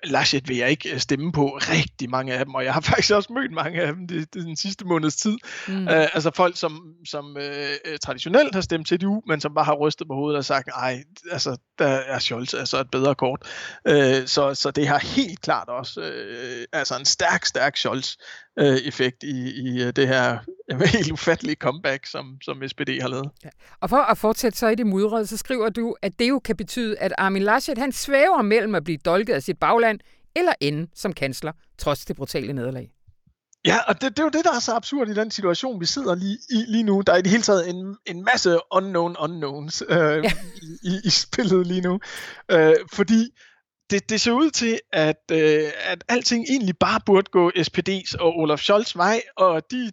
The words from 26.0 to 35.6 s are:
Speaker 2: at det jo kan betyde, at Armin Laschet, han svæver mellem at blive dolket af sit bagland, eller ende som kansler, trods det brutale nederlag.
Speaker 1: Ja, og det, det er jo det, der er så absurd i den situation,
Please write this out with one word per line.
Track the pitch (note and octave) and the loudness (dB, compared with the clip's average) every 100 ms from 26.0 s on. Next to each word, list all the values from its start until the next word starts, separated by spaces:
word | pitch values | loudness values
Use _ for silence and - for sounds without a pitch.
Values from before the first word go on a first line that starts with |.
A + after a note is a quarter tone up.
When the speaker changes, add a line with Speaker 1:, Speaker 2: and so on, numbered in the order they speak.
Speaker 2:
at | G3 - | -6 0
det | A#3 | 0
jo | C4+ | 0
kan | - F3+ | -2 -6
betyde, | G#3 - A3+ G#3 | -4 -6 -4 -2
at | F#3+ - | -2 0
Armin | F#3+ G3 | 0 2
Laschet, | G3+ B3 D4 A#3 | 2 2 0 -4
han | C4+ | -4
svæver | - - C#4 E4 E4 | -4 0 4 6 6
mellem | - A3+ G#3+ | 4 2 2
at | F#3+ | -2
blive | C#3+ D#3 | -2 -2
dolket | E3+ F3+ A3+ | 2 2 2
af | D3+ | -2
sit | - D3+ | -2 0
bagland, | D#3 A3+ A3+ G#3 _ _ _ D#4+ | 2 4 4 0 _ _ _ 0
eller | F4 - | 0 2
ende | C#3+ D3 E3 | 0 -2 -8
som | - G3+ | -6 -6
kansler, | - C#3 B2+ D#3 - _ - | -4 -6 -4 -10 -10 _ -6
trods | D#3 C#3 | -4 -4
det | - C3+ | -4 -8
brutale | C3+ D#3 A2+ | -6 -6 -6
nederlag. | C#3 B2 C3 A#2 _ _ _ _ _ _ _ | -6 -6 -8 -14 _ _ _ _ _ _ _
Speaker 1:
Ja, | - A3+ - | 0 2 2
og | G3+ | -2
det, | C4 | -2
det | A3 | 0
er | |
jo | D#4 | 0
det, | D4+ | 2
der | E4 | 2
er | A#3+ | 0
så | B3 | -2
absurd | A#3 - C#4+ G#3+ | -2 -2 -4 -2
i | |
den | G#3 A3 | -2 -2
situation, | G#3 F#3+ E3+ | -2 0 0